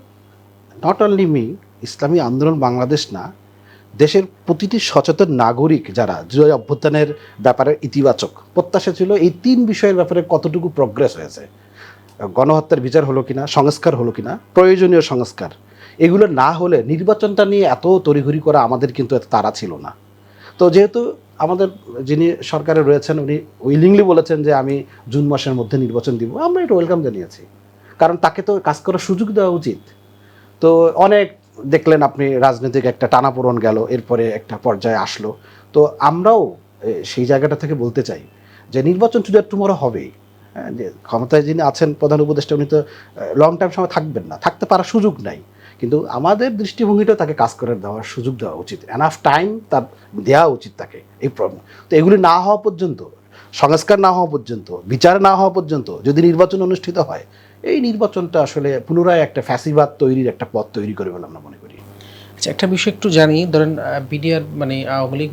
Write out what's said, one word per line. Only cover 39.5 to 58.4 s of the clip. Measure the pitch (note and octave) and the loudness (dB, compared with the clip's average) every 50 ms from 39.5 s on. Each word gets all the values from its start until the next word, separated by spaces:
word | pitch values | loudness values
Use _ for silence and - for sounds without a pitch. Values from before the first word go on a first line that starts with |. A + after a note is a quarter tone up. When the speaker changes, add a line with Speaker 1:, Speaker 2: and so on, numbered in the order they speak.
| G#3 G3 G3 G3+ F#3+ | -2 -2 -2 0 0
Speaker 1:
হবেই। | D3+ C#3+ B2 G#2+ F2 C2+ - - _ _ _ _ _ _ _ - | 0 -2 -4 -4 -6 -10 -12 -16 _ _ _ _ _ _ _ -18
হ্যাঁ, | - - - | -14 -14 -12
যে | - A#2+ A2+ F2+ - - - | -10 -10 -10 -12 -12 -16 -10
ক্ষমতায় | - A#2 A2+ B2+ B2+ D#3 D3+ | -6 -6 -4 -2 2 2 2
যিনি | D3 D3+ D#3 E3 | 2 2 0 0
আছেন | D#3 C#3 C3+ - E3 D3+ D3 | 0 -2 0 0 0 -2 0
প্রধান | - D3+ D3 D3+ D3 | 0 0 2 2 2
উপদেষ্টা | D3 D3 D3+ C#3+ C#3+ - D3+ | 2 0 0 -2 -2 -2 -2
উনি | D3 D3 | -2 -2
তো, | C#3+ D#3 D3+ | 0 0 -2
এ, | C#3+ - - - - _ - - - - - | -2 -4 -10 -20 -20 _ -16 -14 -10 -4 0
লং | C#3 D3+ E3 E3+ E3+ | 2 2 2 2 0
টাইম | F#3+ F3 | -4 -4
সময় | F3+ G3 F#3 F3 | -2 -4 -6 -4
থাকবেন | - F3 D#3 D#3 C3 G#2+ E2+ | -4 -4 -6 -6 -6 -8 -10
না, | - D#3 - | -10 -10 -6
থাকতে | - F3 - - G3+ | -6 -6 -4 -4 -2
পারার | - - F3+ F3+ | 0 0 0 0
সুযোগ | - - A3+ G3+ G#3+ D3 - | 0 -2 0 0 0 -2 -4
নাই, | G2 G2+ - - - - _ _ - - - - | -8 -14 -14 -14 -18 -20 _ _ -20 -20 -14 -10
কিন্তু | A#2+ A#2+ C#3+ D3+ - | -4 -2 -2 -2 -2
আমাদের | - A#2 B2 C#3+ F3 G#3 G#3 B3 C4+ A3+ G3+ | -4 -6 -2 0 0 0 0 0 -2 -4 -6
দৃষ্টিভঙ্গিটা | G#3+ F#3+ - - A#3 G3+ G#3 G#3 G#3+ F#3+ G#3+ | -8 -8 -6 -2 0 2 2 2 2 2 2
তাকে | G#3 E3+ D3+ D3 | 0 0 -4 -2
কাজ | - A#2 A#2 - | -2 -2 -2 -2
করে | - B2+ A#2+ A#2+ | -4 -6 -6 -6
দেওয়ার | G2 F#2 G2+ G#2 A2 - | -6 -8 -10 -10 -10 -12
সুযোগ | - - C3 A#2 C3+ C3 A2 | -12 -10 -8 -6 -6 -6 -6
দেওয়া | A2+ F2+ D#2 | -8 -10 -10
উচিত, | E2+ F#2+ - G2+ - - - | -12 -12 -14 -14 -16 -14 -10
এনাফ | - C#3 D3+ D#3 D#3 - - | -6 -4 -2 -4 -2 -2 0
টাইম | C#3+ C#3 D#3 F3+ G#3 G#3+ A3+ - - | 0 0 2 0 -2 -6 -8 -8 -4
তার | D3 C3+ - - - - _ _ - | -4 -4 -4 -4 -10 -20 _ _ -14
দেওয়া | G#3 F#2+ A#2+ C3+ D3+ E3+ | -6 -2 2 4 4 4
উচিত | D#3 C3 - - G#2 - - | 4 2 -2 -6 -14 -18 -18
তাকে। | A#2 - - G#2 - _ _ _ | -18 -18 -20 -20 -20 _ _ _
এই | - C3 | -8 -8
প্রবলেম | B2 - G2+ - - - - - - - - - | -6 -6 -6 -6 -8 -10 -20 -20 -20 -20 -4 0
তো | E3 | 2
এগুলি | D#3 D#3+ F#3 G#3 G3 | 4 4 6 6 6
না | F3+ E3+ E3+ F3+ | 6 4 4 4
হওয়া | F3+ G3+ G#3 G#3 | 2 0 0 0
পর্যন্ত, | G#3+ G#3+ F3+ D#3+ F#3 E3+ A#2+ F#2 F2+ - - - _ _ _ - - _ - | -2 -4 -4 -4 -6 -8 -8 -8 -14 -18 -20 -20 _ _ _ -20 -20 _ -4
সংস্কার | - D3 C#3+ D#3 D#3+ - - G#3 G3 | 0 2 2 2 2 2 2 2 4
না | G3 F#3 | 4 4
হওয়া | F3+ F3+ F3+ D#3+ | 2 2 0 -2
পর্যন্ত, | D3 C3+ A2 A2+ A#2+ G#2 - - F2+ F2 F2+ | -4 -6 -6 -8 -12 -12 -12 -12 -14 -12 -8
বিচার | F#2+ B2 A#2+ - E3+ F3+ G3 | -6 0 4 4 4 6 6
না | G3 G3 G3 | 4 4 4
হওয়া | F#3+ G3 F#3+ | 4 2 2
পর্যন্ত | F3 F#3+ E3+ D3 D#3 C#3+ A#2 - - - F#2+ | 0 -2 -2 -2 -4 -6 -6 -6 -10 -4 -2
যদি | C3 C#3+ D#3+ | 0 2 4
নির্বাচন | E3+ E3+ E3 E3 F#3 F3+ F#3+ F#3+ | 4 4 6 4 4 4 2 0
অনুষ্ঠিত | F#3 F3+ F#3 F3+ - F3+ F3 F#3 | -2 0 -2 -2 -4 -4 -4 -4
হয়, | D3+ - - - - - _ _ _ _ _ _ - | -4 -4 -6 -12 -14 -18 _ _ _ _ _ _ -4
এই | - F4 D4+ | -2 -2 0
নির্বাচনটা | B3 A#3+ G#3+ G3+ A3 - - F#3+ F3+ E3 E3 E3 | 0 -2 -2 0 -2 -2 -2 -4 -6 -2 0 0